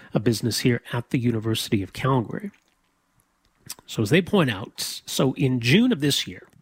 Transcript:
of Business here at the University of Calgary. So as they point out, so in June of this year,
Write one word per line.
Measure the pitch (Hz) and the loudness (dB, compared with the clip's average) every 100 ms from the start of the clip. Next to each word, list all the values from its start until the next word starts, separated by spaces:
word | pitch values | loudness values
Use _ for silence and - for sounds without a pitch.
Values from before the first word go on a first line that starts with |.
| - - | -6 -2
of | |
Business | 113 107 120 101 | 0 0 -2 0
here | 127 120 - | 0 0 -2
at | 123 - | -8 -4
the | - | -2
University | 120 113 107 110 - 107 | 0 0 -2 -4 0 -2
of | 95 | -2
Calgary. | - 131 135 110 - 202 - _ _ _ _ _ _ _ _ _ _ - - - | -4 0 0 0 -6 -10 -14 _ _ _ _ _ _ _ _ _ _ -18 -18 -10
So | - | -4
as | 107 | 2
they | 160 | 2
point | 175 202 143 | 4 2 2
out, | 98 - - - - - | 0 -8 -10 -10 -10 -8
so | - 139 | 0 0
in | 131 139 127 | 2 0 0
June | 117 170 254 | 4 4 4
of | 190 | 2
this | 143 139 - | 0 0 -4
year, | 90 - _ | -10 -20 _